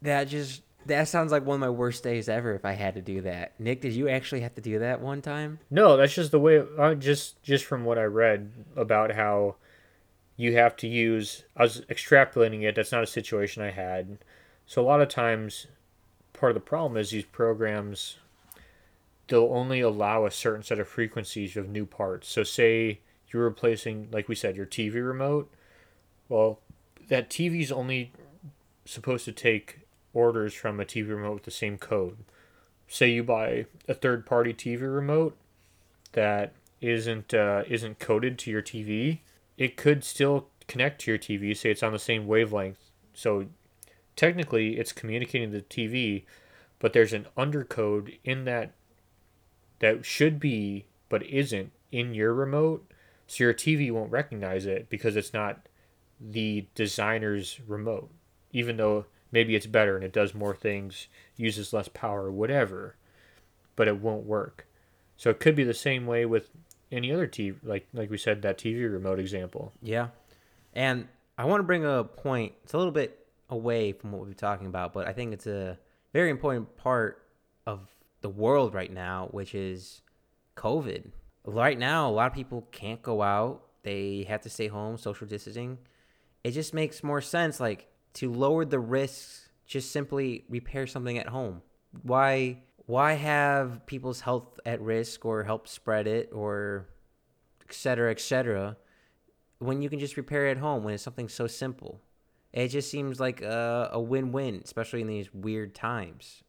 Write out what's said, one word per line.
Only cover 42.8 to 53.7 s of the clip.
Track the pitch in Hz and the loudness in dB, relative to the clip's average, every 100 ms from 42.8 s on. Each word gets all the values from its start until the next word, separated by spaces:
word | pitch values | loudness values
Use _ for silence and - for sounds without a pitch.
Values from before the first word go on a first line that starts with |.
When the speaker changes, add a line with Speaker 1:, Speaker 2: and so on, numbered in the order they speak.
| _ _ _ | _ _ _
Speaker 2:
So | - 117 101 98 - _ _ - _ _ - | -4 0 0 -2 -12 _ _ -20 _ _ 2
technically, | 165 175 156 113 110 113 | 2 2 0 0 0 -2
it's | 117 | -6
communicating | - 110 113 123 127 113 | -8 -6 -6 -4 -4 -4
to | 104 | -6
the | |
T | - - 113 | -8 -6 -4
V, | 123 117 101 - - - - _ _ | -2 -2 -2 -6 -20 -20 -20 _ _
but | 113 | 4
there's | 120 110 | 6 6
an | 107 107 - | 2 -6 -4
undercode | 139 147 123 - 107 104 101 - | -2 -2 -4 -2 0 0 -4 -8
in | 131 131 | -6 -4
that | 127 120 110 - _ _ _ _ _ _ _ _ _ _ | -2 -2 -4 -10 _ _ _ _ _ _ _ _ _ _
that | 110 113 | 2 2
should | - - 151 147 | -2 2 4 4
be, | 147 113 101 98 - _ _ | 0 0 -2 -4 -10 _ _
but | 107 | -2
isn't, | - 135 139 101 95 - _ | 0 -2 0 -2 -6 -12 _
in | 123 120 | -4 -4
your | 110 110 | 2 2
remote. | 120 135 143 160 160 - _ _ _ - | 2 2 2 2 0 -8 _ _ _ -14
So | - | 4
your | 120 | 4
T | 117 156 | 6 4